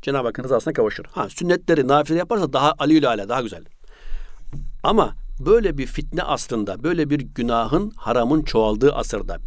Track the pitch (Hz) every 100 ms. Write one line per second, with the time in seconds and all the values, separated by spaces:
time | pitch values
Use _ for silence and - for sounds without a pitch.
0 | - 139 117 107 127 120 160 135 107 -
1 | - - 107 - 175 175 - 160 127 147
2 | 143 165 175 220 156 135 147 - 147 156
3 | 135 110 98 127 113 85 - - - -
4 | - - - - - - - - 135 214
5 | 120 - - - 135 226 202 139 127 -
6 | 139 160 180 135 - 117 101 95 147 170
7 | 143 143 117 - 120 117 113 156 208 -
8 | 113 120 117 156 147 113 110 107 135 135
9 | 117 107 - -